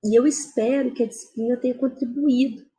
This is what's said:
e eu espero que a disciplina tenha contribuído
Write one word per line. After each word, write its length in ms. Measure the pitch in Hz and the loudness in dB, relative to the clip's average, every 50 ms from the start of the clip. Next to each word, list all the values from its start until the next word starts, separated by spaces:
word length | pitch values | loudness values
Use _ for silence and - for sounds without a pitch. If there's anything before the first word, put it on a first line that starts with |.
| - | 0
e 100 | 214 220 | 4 4
eu 120 | 233 254 302 | 6 4 4
espero 640 | 285 - - - - - 220 233 269 277 262 247 - | 0 0 -8 -6 -2 0 0 2 2 0 0 -2 -2
que 80 | - | -2
a 60 | 240 220 | -2 -2
disciplina 480 | - - - - _ 226 226 233 247 | -2 -14 -18 -14 _ -4 -2 -2 -2
tenha 180 | 240 - 254 247 | 0 -2 -4 -2
contribuído 880 | 247 269 262 - - 277 240 240 285 285 302 254 247 269 233 214 - - _ _ | 0 -2 -4 -2 -4 -8 -6 -4 0 2 2 4 4 2 0 -2 -10 -18 _ _